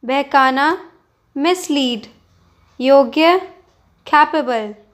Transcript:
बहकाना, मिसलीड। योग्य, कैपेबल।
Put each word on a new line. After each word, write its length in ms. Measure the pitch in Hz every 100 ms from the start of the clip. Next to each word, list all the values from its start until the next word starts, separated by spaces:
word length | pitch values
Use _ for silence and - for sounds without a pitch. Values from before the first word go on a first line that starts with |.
बहकाना, 840 | 240 269 277 277 262 262 294 370 - _ _ _ _ -
मिसलीड। 680 | 302 359 - 285 262 233 - _ _ _ _ _ _ _
योग्य, 580 | 254 277 262 294 320 370 381 - _ _ _ _ -
कैपेबल। 680 | 302 302 311 254 240 214 208 _